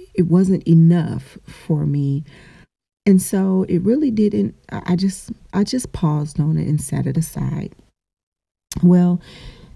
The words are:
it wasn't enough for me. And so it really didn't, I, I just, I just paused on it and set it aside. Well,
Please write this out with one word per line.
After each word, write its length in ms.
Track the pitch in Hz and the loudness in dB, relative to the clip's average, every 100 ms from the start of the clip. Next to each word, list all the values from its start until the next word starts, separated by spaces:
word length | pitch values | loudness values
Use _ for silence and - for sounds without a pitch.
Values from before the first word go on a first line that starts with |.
| - - | -12 -2
it 80 | |
wasn't 440 | 170 175 190 180 - | 2 2 2 0 4
enough 680 | 165 165 175 160 - - - - | 6 6 4 0 -6 -10 -20 -20
for 400 | - - 151 147 | -16 -4 -2 -2
me. 380 | 143 139 139 143 - - - _ _ _ _ 208 | -2 -2 -4 -6 -20 -20 -20 _ _ _ _ 2
And 160 | 185 | 2
so 460 | 190 196 190 190 185 | 2 -2 0 0 0
it 140 | 175 | -2
really 260 | 190 262 294 | 0 0 0
didn't, 460 | 214 208 208 202 - - | 0 0 0 -4 -6 -14
I, 100 | - - | -12 -4
I 80 | 180 | -2
just, 360 | 190 - - - - | -2 -4 -14 -16 -8
I 100 | 185 | -4
just 300 | 208 254 - | -2 -4 -6
paused 460 | - 160 151 147 - | -4 -2 -2 -4 -4
on 180 | 151 156 | -2 -2
it 100 | - | -2
and 140 | 151 | -4
set 240 | - - 131 | -2 -4 -4
it 120 | 131 | -4
aside. 580 | 160 - 131 - - _ _ _ _ _ _ _ _ _ - - | -6 -6 -6 -6 -10 _ _ _ _ _ _ _ _ _ -14 0
Well, 400 | 180 180 175 175 - - - - - | 4 4 4 0 -6 -20 -20 -20 -20